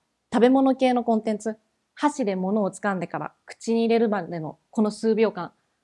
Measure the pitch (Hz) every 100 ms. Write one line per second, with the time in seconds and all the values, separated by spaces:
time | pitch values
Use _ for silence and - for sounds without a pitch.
0 | _ _ _ 233 240 269 269 262 254 247
1 | 233 226 226 214 220 214 _ _ _ -
2 | 294 294 208 185 185 214 190 196 208 190
3 | 170 151 151 _ - - - 226 226 233
4 | 226 202 170 170 156 - _ - 214 214
5 | 220 214 214 - 165 _ _ _